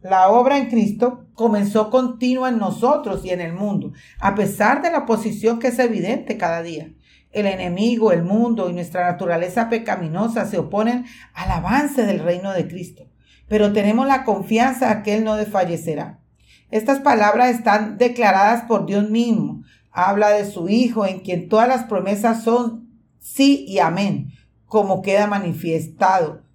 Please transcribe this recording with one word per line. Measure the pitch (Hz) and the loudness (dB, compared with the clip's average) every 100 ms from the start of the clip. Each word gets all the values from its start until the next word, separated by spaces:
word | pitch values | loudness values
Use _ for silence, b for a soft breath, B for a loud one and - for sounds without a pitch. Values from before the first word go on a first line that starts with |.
La | 185 190 185 | 2 4 6
obra | 233 254 285 | 6 4 2
en | 247 | 2
Cristo | 233 196 - 240 - - | 0 0 0 -2 -2 -20
comenzó | - 226 208 202 220 214 | -2 0 2 2 0 2
continua | 254 254 233 254 254 254 | 2 0 -2 -2 0 0
en | 226 | -2
nosotros | 190 - 240 294 240 180 180 | -2 0 0 2 -2 -6 -4
y | |
en | 180 | -6
el | 165 | -6
mundo, | 180 208 202 - B B B | -6 -4 -4 -6 B B B
a | 196 | -2
pesar | 202 196 - 208 277 | 0 -2 2 2 2
de | 339 | 0
la | 311 | -2
oposición | - 220 220 - 220 233 | 0 -2 -2 -2 0 0
que | 262 | -2
es | 240 | 0
evidente | 240 208 180 262 - - | 0 0 -2 -4 -6 -4
cada | 175 170 | -2 -2
día. | 170 156 139 - b b b | -6 -10 -12 -20 b b b
El | 208 202 | -2 -2
enemigo, | 185 180 180 226 233 220 | -2 -6 0 0 2 2
el | 170 | 2
mundo | 170 214 240 226 180 | 2 2 2 0 -2
y | |
nuestra | 175 170 180 180 | -4 -6 -2 -2
naturaleza | 175 180 170 180 233 226 | -2 -2 -2 -2 -2 -2
pecaminosa | 226 - 180 165 175 226 226 190 | -4 -4 -6 -4 -4 -2 -2 -4
se | 185 | -4
oponen | 139 202 220 247 247 B B | -4 -2 -2 -2 -8 B B
al | - - | -8 -4
avance | 170 175 262 294 262 208 | -4 0 0 0 0 0
del | 180 | 0
reino | 165 180 196 | -2 -2 -4
de | 196 - | -4 -6
Cristo, | 170 175 - - _ b b - | -8 -14 -16 -20 _ b b -2
pero | 214 208 | 2 2
tenemos | 208 202 226 269 | 2 2 2 2
la | 262 | 0
confianza | 269 196 - 220 262 254 240 220 | 0 -2 0 2 2 0 0 0
que | 208 214 | 0 0
Él | 220 | 0
no | 214 | -2
desfallecerá. | 214 196 175 165 - 147 170 - _ _ b b b | -2 -2 -2 -2 -6 -6 -8 -16 _ _ b b b
Estas | 220 220 277 | -2 0 2
palabras | 277 233 208 214 254 | 2 4 4 4 2
están | 233 233 208 214 214 | 2 2 2 0 0
declaradas | 247 240 214 190 208 233 | 0 2 2 4 4 2
por | - 226 165 | 0 -2 0
Dios | 196 214 | -2 0
mismo. | 226 240 220 - - B B B | 0 2 0 0 -8 B B B
Habla | 180 185 202 208 | -2 0 2 4
de | 208 196 | 2 0
su | 180 170 | -6 0
Hijo, | 226 254 220 196 | 2 2 0 -2
en | 185 | -4
quien | - 175 - | -6 -6 2
todas | 220 247 | 2 4
las | 262 | 2
promesas | 233 202 190 202 226 226 | 0 -4 -2 0 0 0
son | 226 240 233 - - _ _ _ | 0 0 0 -8 -18 _ _ _
sí | - - 277 277 - | -12 2 4 4 0
y | 190 | 0
amén, | 165 175 196 139 - B B _ _ | 0 0 -2 -4 -8 B B _ _
como | 220 196 185 | 0 2 -2
queda | 196 196 202 | 0 0 2
manifestado. | 202 175 - 165 160 160 - 190 190 151 151 _ | -2 -4 -6 -4 -4 -6 -2 0 2 -2 -6 _